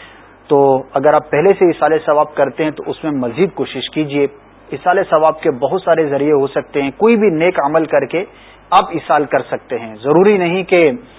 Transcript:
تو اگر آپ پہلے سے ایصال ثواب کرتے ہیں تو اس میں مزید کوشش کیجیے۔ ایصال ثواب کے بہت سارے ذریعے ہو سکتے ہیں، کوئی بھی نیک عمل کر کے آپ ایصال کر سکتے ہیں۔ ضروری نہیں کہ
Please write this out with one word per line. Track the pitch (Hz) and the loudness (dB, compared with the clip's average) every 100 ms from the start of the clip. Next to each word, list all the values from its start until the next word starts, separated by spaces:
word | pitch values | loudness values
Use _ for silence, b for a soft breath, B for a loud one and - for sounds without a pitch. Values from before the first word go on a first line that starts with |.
| B B B B - | B B B B -2
تو | 143 139 135 135 | 2 4 2 -2
اگر | 135 147 | -2 2
آپ | 151 143 | 2 0
پہلے | 143 185 | 0 2
سے | 190 | 2
ایصال | 180 151 151 156 160 | 2 2 0 0 0
ثواب | 147 147 | 0 0
کرتے | - 139 127 | 0 -2 -2
ہیں | 156 | -6
تو | 143 - | -6 -10
اس | 135 | -8
میں | 160 | -6
مزید | 143 123 117 190 | -4 -4 -2 -4
کوشش | - 127 135 - | -4 -8 -8 -8
کیجیے۔ | 156 147 143 139 - _ _ - | -6 -4 -2 -2 -4 _ _ -16
ایصال | - 180 185 - | -6 -2 0 0
ثواب | 156 156 151 | 2 2 0
کے | 165 | -2
بہت | 127 139 185 | -2 -2 -2
سارے | - 160 151 | 0 0 0
ذریعے | 139 143 | 0 0
ہو | 147 135 | 0 0
سکتے | 147 135 147 | -4 -6 -4
ہیں، | 139 | -6
کوئی | 131 214 233 | 0 2 4
بھی | 208 | 2
نیک | 156 175 175 | 2 0 0
عمل | 143 160 156 | 0 0 0
کر | 151 | -2
کے | 139 160 208 B B B B | -2 -4 -8 B B B B
آپ | 185 185 | 0 0
ایصال | 165 - 151 | -4 0 0
کر | 139 139 | 0 -2
سکتے | - 127 - 120 | -2 -10 -8 -10
ہیں۔ | 113 | -10
ضروری | 107 123 160 202 202 | -8 0 4 4 2
نہیں | 175 185 | 0 -2
کہ | 180 180 156 123 B | 0 2 2 0 B